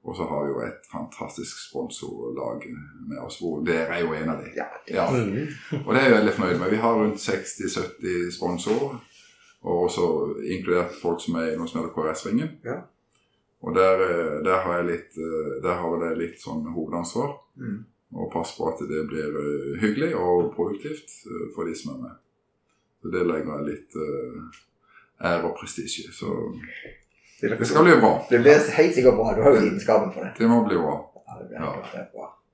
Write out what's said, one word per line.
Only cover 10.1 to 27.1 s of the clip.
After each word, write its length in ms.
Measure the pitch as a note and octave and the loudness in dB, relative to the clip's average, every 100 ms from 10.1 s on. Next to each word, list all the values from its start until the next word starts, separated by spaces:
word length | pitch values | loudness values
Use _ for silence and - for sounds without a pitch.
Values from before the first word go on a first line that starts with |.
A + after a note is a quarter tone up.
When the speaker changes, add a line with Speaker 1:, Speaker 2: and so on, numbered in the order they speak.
| D2+ C2+ - - | 0 -2 -6 -6
Speaker 1:
inkludert 460 | F#2 - F2 F2 - | -4 0 0 0 -2
folk 180 | F2+ E2+ | -2 -2
som 140 | - E2 | -2 -2
er 160 | E2 | -2
i 40 | D#2 | -4
noe 100 | E2 | -4
som 140 | E2 | -6
heter 120 | D#2+ | -6
K 80 | - D#2 | -4 -4
R 60 | |
S-ringen. 360 | D#2 - A2+ D#3 - | -4 -2 -2 -2 -8
Speaker 2:
Ja. 140 | A#2 D#3 - _ _ _ _ _ _ _ | -10 -10 -12 _ _ _ _ _ _ _
Speaker 1:
Og 140 | F2+ F2+ | -2 4
der, 240 | F#2+ F#2+ | 4 4
eh, 440 | F#2 E2+ D#2+ D2+ | 2 2 -2 -2
der 180 | D#2 F#2 | 0 0
har 140 | F2 F2 | 0 -2
jeg 80 | F2 | -2
litt, 300 | E2+ - D#2 | -4 -8 -10
eh, 440 | E2 D#2+ D2 - | -4 -4 -4 -2
der 140 | F2+ F2 | -2 0
har 240 | E2+ E2 E2 | -2 -2 -2
jeg 80 | E2 | -4
litt 220 | E2+ - | -6 -10
sånn 240 | - D#2+ D#2 | -10 -8 -6
hovedansvar. 640 | E2+ D#2+ E2+ E2+ A#2 C#3+ C#3 _ - | -6 -4 -4 -4 -4 -4 -8 _ -14
Speaker 2:
Mm. 260 | A#2+ G2+ - _ _ - | -10 -10 -12 _ _ -10
Speaker 1:
Og 160 | F2+ | -6
passe 240 | E2+ E2+ - | -6 -6 -4
på 140 | E2 | -4
at 80 | - | -4
det 240 | D2 D#2 D2+ | -6 -4 -4
blir, 200 | D2+ D2+ D2+ | -6 -6 -4
eh, 440 | D2 D2 C#2 D2 | -4 -4 -6 -2
hyggelig 340 | G#2 G#2+ D#3 - | 0 0 -2 0
og 400 | F2+ F2 E2+ - | 2 2 2 -2
produktivt, 560 | - - D3 D#3 - - - | -4 -4 -10 -12 -14 -20 -14
eh, 260 | F2 - | -10 -10
for 120 | - E2+ | -6 -8
de 100 | D#2+ | -6
som 200 | D2+ C2+ | -10 -12
er 60 | |
med. 140 | G1+ - _ _ _ _ _ _ _ _ | -14 -16 _ _ _ _ _ _ _ _
Så 80 | - | -6
det 160 | F2+ F2 | 0 0
legger 300 | D#2 D#2 D2 | 0 -4 -6
jeg 80 | D2 | -6
litt, 280 | D2 - D2+ | -8 -10 -8
eh, 1300 | D2+ C#2 C2 D2+ D#2+ - _ _ _ - _ _ F2 | -6 -6 -8 -12 -16 -20 _ _ _ -20 _ _ 0
ære 160 | E2+ | 0
og 140 | E2+ - | -2 -6
prestisje, 520 | - - E2 - - | -10 -10 -8 -8 -10
så 420 | - E2+ E2 D#2 - - - - - _ | -10 -6 -6 -6 -10 -14 -16 -18 -20 _